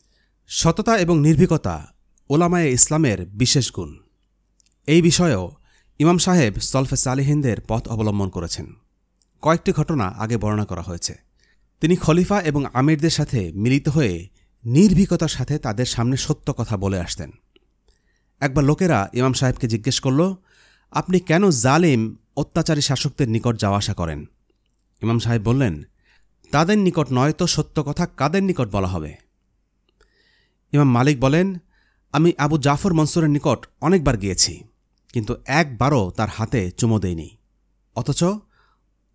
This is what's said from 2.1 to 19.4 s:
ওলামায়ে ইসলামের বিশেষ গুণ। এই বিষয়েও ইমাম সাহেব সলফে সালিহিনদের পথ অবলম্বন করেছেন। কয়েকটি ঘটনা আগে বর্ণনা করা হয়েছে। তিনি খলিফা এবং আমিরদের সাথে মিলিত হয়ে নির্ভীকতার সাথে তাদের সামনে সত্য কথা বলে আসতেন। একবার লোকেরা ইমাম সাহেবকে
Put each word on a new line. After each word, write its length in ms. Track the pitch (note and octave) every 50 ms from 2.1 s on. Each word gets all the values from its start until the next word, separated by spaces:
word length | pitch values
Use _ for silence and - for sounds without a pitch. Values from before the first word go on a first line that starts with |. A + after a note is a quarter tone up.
| _ _ _ -
ওলামায়ে 420 | C#3 D#3+ F3 E3+ F3+ F3 E3 C#3
ইসলামের 540 | B2+ A#2+ - - D3+ D#3+ D#3 A#2+ G2 F2+ F2
বিশেষ 460 | F#2+ G2+ G#2 B2+ - - C#3 A2+ -
গুণ। 260 | - F#2+ F2 D2 - - _ _ _ _ _ _ _ _ _ _ _ _ _ _ _ _ _
এই 140 | C#3 D#3 F3
বিষয়েও 500 | E3 F3 - - F3+ D#3+ A#2+ F#2 F2+ - - _ _ _ _ _ _ _ _ -
ইমাম 180 | C#3+ E3+ F3
সাহেব 380 | E3+ - F#3+ F3+ F3 C3 G#2 F#2
সলফে 400 | A#2 - - - C3 C3+ B2 C3+
সালিহিনদের 600 | - - C3 C3 C#3 C3+ D3 D3 D3+ C#3 B2 G2+ G2+ -
পথ 200 | - A2 A#2+ -
অবলম্বন 420 | - A2+ A2 G#2+ G#2+ G2+ G2+ G2 F#2
করেছেন। 440 | - F#2 E2+ D#2+ - - C#2+ - - _ _ _ _ _ _ _ _ _ _ _ _ _
কয়েকটি 300 | - D3+ E3+ E3+ - G3+
ঘটনা 340 | - D3+ D3 - E3 C3 G2
আগে 320 | F#2 - F#2+ A2 A2 A#2+
বর্ণনা 280 | G2+ G#2+ G#2 G#2 G#2 G#2
করা 160 | F#2 F#2 E2
হয়েছে। 360 | F2 F2+ E2+ F2 - - - - _ _ _ _ _ _ _ _ _ _ _ _
তিনি 140 | D#3 D#3+ F3+
খলিফা 460 | F3 - D#3+ D#3 F3 F#3 - G3+ G#3
এবং 240 | E3+ D#3 C#3+ D3 C3+ - -
আমিরদের 360 | B2+ C#3 D3+ D#3+ C#3+ D#3 D#3+
সাথে 420 | - - C#3+ - C#3 A2+ F#2 E2 E2
মিলিত 340 | G2 G#2+ B2 C3+ C#3+ - D#3+
হয়ে 400 | C3 E3 C#3 G2 F2 E2+ F2+ - _ _ _ _ _ _ -
নির্ভীকতার 640 | A#2 B2 D#3+ G#3 G#3+ F3 E3+ G3 - F3 E3 E3+
সাথে 320 | D3+ - - A#2+ - C#3+ D3+
তাদের 260 | - B2 G2+ A2+ B2+
সামনে 320 | - - A#2+ A#2 B2 C3+
সত্য 360 | C3 - - D3 - - D3+ B2
কথা 240 | - A2+ - A2+
বলে 220 | F#2+ G2+ F#2+ G2 F2+
আসতেন। 320 | F2 - - - D2+ C#2+ - _ _ _ _ _ _ _ _ _ _ _ _ _ _ _ _ _ _ _ _ _
একবার 260 | C#3 C#3 C3 D#3 C#3
লোকেরা 440 | C#3 D3+ - F#3+ E3+ C#3 G2+ G2 - -
ইমাম 200 | A#2+ B2+ C3 B2
সাহেবকে 340 | -